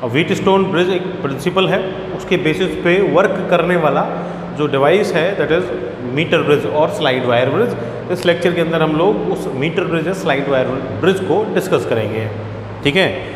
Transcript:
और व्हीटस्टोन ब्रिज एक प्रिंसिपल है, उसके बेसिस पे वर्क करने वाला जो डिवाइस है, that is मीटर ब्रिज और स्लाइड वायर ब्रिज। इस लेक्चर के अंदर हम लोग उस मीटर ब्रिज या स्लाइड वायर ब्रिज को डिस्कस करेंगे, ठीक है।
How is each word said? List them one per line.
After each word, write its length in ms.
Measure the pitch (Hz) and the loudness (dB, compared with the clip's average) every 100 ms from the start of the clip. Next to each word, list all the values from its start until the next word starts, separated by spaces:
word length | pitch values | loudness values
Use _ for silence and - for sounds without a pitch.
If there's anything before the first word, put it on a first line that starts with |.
और 60 | 127 | 0
व्हीटस्टोन 560 | 127 170 190 - 190 190 | 0 0 0 2 4 2
ब्रिज 240 | 165 180 | 2 2
एक 120 | 180 180 - | 0 -2 -6
प्रिंसिपल 460 | 139 135 - 190 190 | -6 -4 -2 0 2
है, 120 | 190 185 - - - | 0 -2 -8 -8 -8
उसके 200 | - 180 | -2 0
बेसिस 380 | 151 156 185 - | 0 0 -2 0
पे 100 | 175 180 190 | 2 2 4
वर्क 340 | 147 196 - 175 | 4 2 0 0
करने 260 | 175 165 175 | 2 2 2
वाला 280 | 151 139 - - - - - - | 2 0 -2 -4 -8 -10 -10 -4
जो 100 | 147 | 0
डिवाइस 440 | 135 143 185 202 | 4 4 4 2
है, 120 | 165 170 202 | 0 0 0
that 140 | 143 | 0
is 140 | 160 180 - - - 123 131 | 0 0 -4 -6 -8 -4 -2
मीटर 280 | 160 170 | 2 2
ब्रिज 220 | 139 143 - | 4 2 2
और 240 | 151 165 | 2 0
स्लाइड 360 | - 156 127 123 | 2 0 0 2
वायर 240 | 120 127 | 2 2
ब्रिज। 640 | 151 240 - - - - | 2 0 -2 -8 -8 -6
इस 140 | 180 175 | -2 2
लेक्चर 280 | 170 180 | 2 2
के 80 | 170 | 0
अंदर 200 | 165 165 | 0 2
हम 140 | 156 151 | 2 2
लोग 340 | 180 - 175 | 2 2 0
उस 160 | - - 127 | -2 -4 -2
मीटर 300 | 151 165 214 | -2 -2 -2
ब्रिज 220 | 165 156 | -2 -2
या 60 | |
स्लाइड 340 | 185 165 135 139 | -2 0 0 2
वायर 180 | 135 123 127 120 - | 0 0 -2 -6 0
ब्रिज 180 | 170 190 | 2 2
को 220 | 190 165 214 190 | 0 0 0 -2
डिस्कस 300 | - 147 117 | 0 0 0
करेंगे, 380 | 120 107 110 110 - - - - - | -2 -2 -4 -4 -6 -10 -10 -12 -4
ठीक 120 | 143 156 | 0 2
है। 140 | 170 95 - | 2 0 -8